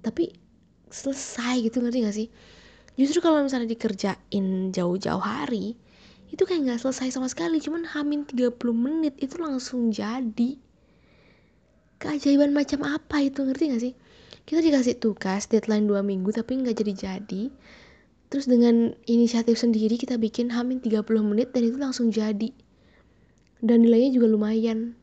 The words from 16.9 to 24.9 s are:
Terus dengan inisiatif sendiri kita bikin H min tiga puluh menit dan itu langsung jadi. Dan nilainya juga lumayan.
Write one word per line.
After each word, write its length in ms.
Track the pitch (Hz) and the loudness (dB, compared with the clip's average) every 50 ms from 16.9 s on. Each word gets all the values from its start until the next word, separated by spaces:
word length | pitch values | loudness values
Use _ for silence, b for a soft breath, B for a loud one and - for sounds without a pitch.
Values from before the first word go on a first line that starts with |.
| 196 190 - 190 185 190 202 - 185 190 220 277 - b b b b b b b b b b b b _ _ | -4 -6 -8 -10 -8 -10 -10 -8 -8 -8 -8 -8 -10 b b b b b b b b b b b b _ _
Terus 240 | _ - 277 277 247 | _ -6 -4 2 4
dengan 400 | 247 233 240 240 233 233 233 226 - - _ | 6 6 6 6 6 4 4 2 -2 -6 _
inisiatif 480 | - 233 233 240 233 240 233 226 233 226 | 2 4 4 4 4 2 2 2 2 2
sendiri 400 | - 247 233 226 220 220 214 233 | 2 2 2 2 2 2 0 0
kita 240 | 233 262 - 254 233 | -2 -2 -4 -2 -2
bikin 320 | 226 214 - - 240 240 | -2 -2 -2 -2 -2 -2
H 140 | 233 240 240 | -2 -2 -2
min 180 | 254 262 254 | -2 -4 -4
tiga 220 | 254 226 220 214 214 | -2 0 0 0 0
puluh 180 | 214 226 220 | 2 2 2
menit 320 | 214 208 202 214 254 - - | 2 2 2 0 0 0 0
dan 80 | 254 | 0
itu 160 | 233 233 240 269 | 0 0 0 -2
langsung 320 | 285 262 254 - 240 233 | -4 -6 -2 0 0 0
jadi. 400 | 202 220 214 214 214 202 226 226 - - _ _ b b b b b b b b b b b b b b b b _ _ | 2 0 -2 -2 -2 -4 -4 -6 -8 -14 _ _ b b b b b b b b b b b b b b b b _ _
Dan 240 | 233 220 240 233 233 | 2 4 6 8 8
nilainya 320 | 233 226 226 254 277 254 247 | 8 6 6 6 4 4 4
juga 140 | 233 220 | 4 4
lumayan. 680 | 220 214 214 208 220 226 220 226 226 220 226 233 | 4 2 2 0 0 0 0 0 -2 -2 -6 -8